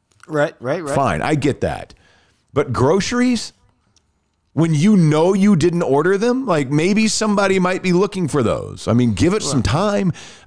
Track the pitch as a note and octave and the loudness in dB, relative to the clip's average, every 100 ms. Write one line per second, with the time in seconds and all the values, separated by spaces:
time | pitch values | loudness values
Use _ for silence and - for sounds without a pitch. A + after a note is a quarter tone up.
0 | _ _ - D3+ D#3 - A#2+ E3 D3+ C#3+ | _ _ -8 -2 -2 -4 -6 -6 -4 -2
1 | C3 D#2 - D3+ C#3 - F2+ G#1+ - - | 0 -2 -2 0 -2 -2 -4 -6 -12 -20
2 | _ _ _ _ _ - D3 A#2 C3 F#3+ | _ _ _ _ _ -6 -4 0 2 2
3 | - A#3+ B3 A#3+ - - _ _ _ _ | 0 0 0 -2 -6 -16 _ _ _ _
4 | _ _ _ _ _ - E3 D3+ F#3 G#3 | _ _ _ _ _ -2 0 2 4 4
5 | D#3+ D3 E3+ G3+ G3+ F#3+ E3+ E3+ B2 C3+ | 4 4 2 4 4 4 2 0 0 0
6 | E3 G3 A#3+ B3 C4 E3 B2+ D3 F3 G#3 | 2 0 0 -2 -2 -2 0 0 0 2
7 | A3 - A3 G#3 G3 F#3+ F3+ F#3 F3+ F3 | 0 0 -2 0 0 2 0 -2 0 0
8 | G3 F#3+ D#3+ D3 A2 C#2 G1+ G1+ - A2+ | 0 -2 -2 0 0 -2 -6 -8 -2 2
9 | B2 G#2 D#3+ G#3 D3 C#3 G2+ C#3 G#3 G3+ | 2 2 0 0 -2 -2 0 0 0 0
10 | F#3+ - - - | -2 -4 -12 -10